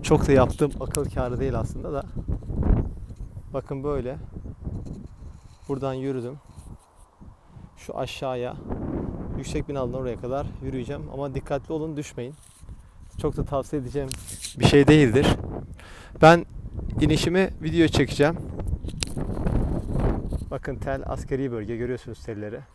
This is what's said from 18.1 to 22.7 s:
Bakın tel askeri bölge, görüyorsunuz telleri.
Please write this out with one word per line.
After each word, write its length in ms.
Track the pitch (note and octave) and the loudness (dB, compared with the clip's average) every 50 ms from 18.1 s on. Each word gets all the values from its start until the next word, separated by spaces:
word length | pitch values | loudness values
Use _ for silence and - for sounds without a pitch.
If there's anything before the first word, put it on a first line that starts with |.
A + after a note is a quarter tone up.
| - - C#3+ D3+ E3+ - - - - - - - - - - - - - - - - - - - - - - - - - - - - - - - - - - - - - - - - - - - | 4 4 4 4 4 0 -6 -8 -8 -6 -2 -2 -2 -2 -4 -8 -4 -4 -6 -4 -4 -4 -4 -4 -2 -2 0 2 2 2 2 2 0 -2 -2 -2 0 2 2 2 2 0 -2 -4 -4 -4 -4 -4
Bakın 240 | C#3+ C3 - - C3+ | -6 -4 -4 -4 -6
tel 280 | A#2+ - D3 C3+ C3+ - | -4 -2 -2 -2 -2 -2
askeri 460 | - B2+ - - - C#3+ B2+ C3+ C3+ | -6 -6 -6 -4 -4 -2 -2 -2 -2
bölge, 260 | A#2+ A2+ G#2+ G2+ A#2 A2 | -2 -4 -4 -4 -4 -4
görüyorsunuz 460 | B2 B2 B2+ A#2 - - A2 - - | -2 -4 -4 -6 -6 -10 -14 -12 -10
telleri. 360 | - A2+ G2+ G#2 G#2 G#2+ C3 C#3 - | -10 -8 -8 -8 -8 -10 -12 -14 -16